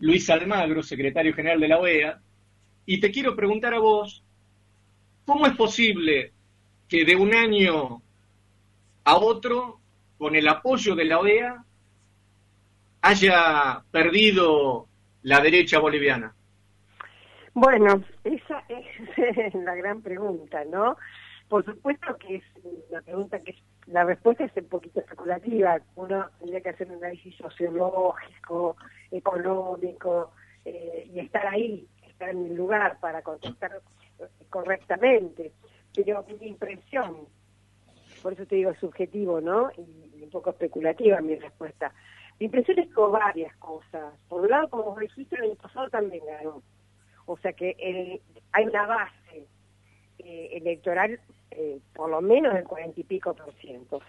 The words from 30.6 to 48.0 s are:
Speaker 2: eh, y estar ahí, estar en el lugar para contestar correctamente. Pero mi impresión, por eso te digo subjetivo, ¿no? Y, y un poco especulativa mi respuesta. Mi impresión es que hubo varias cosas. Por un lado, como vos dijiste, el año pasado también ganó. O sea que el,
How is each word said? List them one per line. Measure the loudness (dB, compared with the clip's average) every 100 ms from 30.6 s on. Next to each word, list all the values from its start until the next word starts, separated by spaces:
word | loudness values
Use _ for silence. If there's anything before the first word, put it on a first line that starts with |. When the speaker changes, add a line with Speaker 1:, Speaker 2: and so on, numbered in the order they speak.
Speaker 2:
eh, | -16 -14 -12 -14 -12
y | -14
estar | -8 -6 -4
ahí, | -4 -4 -8 -14 _ _
estar | _ -10
en | -8 -8
el | -6
lugar | -4 -2 -2 -4
para | -8 -10
contestar | -10 -12 -14 -12 -14 -14 -20 _ _ _ -20 _ _
correctamente. | -8 -4 -4 -4 0 4 4 2 -8 -16 -18 _ _ _
Pero | -4 -2 -4 -8 -16
mi | -18
impresión, | -14 -14 -14 _ -6 -6 -8 -18 _ _ _ _ _ _ _ _ -14
por | -10
eso | -10 -4
te | -2
digo | 0
subjetivo, | -2 -8 -6 -8 -4 -4 -2
¿no? | -2 -2 -2 -6
Y, | -20 -20 -20 -20
y |
un | -16
poco | -8 -8
especulativa | -4 -6 -4 -4 2 4 4
mi | 0 -6
respuesta. | -10 -16 -18 -12 -12 -12 _ -20 -20 _
Mi | -2
impresión | 0 2 0
es | 0
que | 2
hubo | 2
varias | 2 0 -2 -8 -14
cosas. | -16 -16 -16 -16 -16 -18 _
Por | -2
un | 2
lado, | 2 0
como | -6
vos | -8 -8
dijiste, | -12 -12 -12 -8
el |
año | -6
pasado | -8 -12 -12 -8
también | -6 -6 -8 -14
ganó. | -14 -14 -14 -20 _ _ _ _ _ -14
O | -10
sea | -8
que | -6 -8 -6
el, | -8 -8